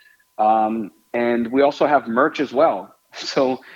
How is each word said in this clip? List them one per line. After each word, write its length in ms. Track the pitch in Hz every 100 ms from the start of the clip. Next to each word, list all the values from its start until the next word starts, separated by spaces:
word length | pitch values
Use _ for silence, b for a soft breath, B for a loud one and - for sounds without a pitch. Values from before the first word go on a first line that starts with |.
| b b b -
Um, 540 | 107 110 110 113 101 - _ 120
and 360 | 120 117 113
we 120 | 131
also 240 | 139 - 147
have 200 | 143 120
merch 320 | 117 156 156
as 140 | 131
well. 400 | 120 160 101 - _
<laughs> 140 | _ -
So 440 | - 147 131 127 B